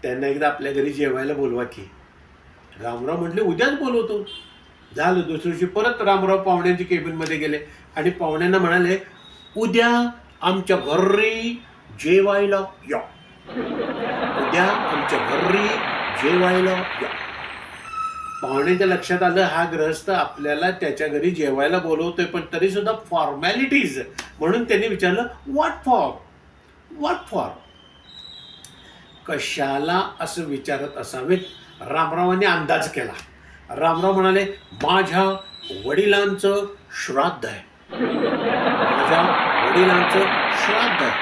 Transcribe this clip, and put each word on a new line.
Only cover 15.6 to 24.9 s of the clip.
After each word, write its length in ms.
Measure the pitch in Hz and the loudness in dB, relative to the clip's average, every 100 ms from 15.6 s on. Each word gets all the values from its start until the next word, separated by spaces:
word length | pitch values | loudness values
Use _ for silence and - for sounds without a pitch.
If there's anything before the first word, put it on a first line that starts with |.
| 208 220 - - - - | 2 -2 -4 -4 -6 -2
जेवायला 480 | 139 180 180 185 185 | 2 4 4 4 2
या." 380 | 185 185 - - - - - - - - - 1077 1077 1077 1077 1077 1077 | 0 -4 -6 -8 -8 -12 -12 -14 -14 -16 -16 -14 -8 -8 -8 -12 -8
पाहुण्यांच्या 440 | - 135 147 180 190 | -4 0 2 4 4
लक्षात 360 | 180 - 180 | 2 0 2
आलं, 180 | 180 175 | 2 4
हा 240 | 185 165 170 | 2 2 -2
ग्रहस्थ 380 | 165 156 156 - | 0 0 -2 -2
आपल्याला 600 | 185 143 - 143 147 175 | 0 -2 -4 -4 0 0
त्याच्या 380 | 185 160 131 156 | 0 -4 -2 -2
घरी 220 | 147 170 | 0 0
जेवायला 480 | 165 147 135 147 180 | 0 0 2 2 2
बोलवतोय, 460 | 160 156 170 170 | 0 0 0 -2
पण 160 | 170 175 160 | -2 -4 -6
तरी 180 | 170 190 | 0 0
सुद्धा 220 | 190 214 220 - | 2 -2 -2 -2
फॉर्मॅलिटीज 920 | 170 147 139 170 226 269 277 240 131 120 - - - | 0 0 0 -2 0 2 2 0 -4 -10 -12 -16 -4
म्हणून 240 | 156 226 | 0 0
त्यांनी 240 | 233 202 | 2 2
विचारलं, 340 | 226 | 2